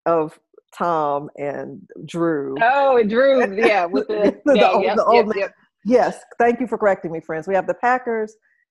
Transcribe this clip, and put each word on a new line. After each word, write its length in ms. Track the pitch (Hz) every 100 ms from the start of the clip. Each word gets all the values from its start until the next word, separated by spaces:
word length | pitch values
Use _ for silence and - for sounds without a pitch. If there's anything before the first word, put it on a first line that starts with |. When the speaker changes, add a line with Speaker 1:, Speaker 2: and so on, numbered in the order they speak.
| -
Speaker 1:
of 320 | 165 156 - _ _ _ -
Tom 520 | 175 165 147 143 147 -
and 440 | 151 135 139 139 - - 160
Drew. 500 | 175 170 156 139 135
Speaker 2:
Oh, 360 | 226 277 277 247
and 120 | 214
Drew, 300 | 226 269 269 240 196
Speaker 1:
<laughs> 100 | 226
Speaker 2:
yeah, 200 | 202 175
with 220 | 196 -
the, 300 | 214 208 - 302
Speaker 1:
The 100 | 254
Speaker 2:
yeah, 120 | 185
Speaker 1:
old, 120 | 190
Speaker 2:
yep, 120 | 190 208
Speaker 1:
the 80 | 196
old 100 | 233
Speaker 2:
yep, 100 | 214
Speaker 1:
man. 80 | 196
Speaker 2:
yep. 160 | 190 _ _ _ 196
Speaker 1:
Yes, 340 | 240 170 - - -
thank 220 | 233 233
you 80 | 247
for 100 | 220
correcting 360 | 214 190 175
me, 80 | 165
friends. 260 | - 160 160
We 80 | 190
have 100 | 180
the 80 |
Packers 640 | 175 240 254 247 226 220 _ _ _ _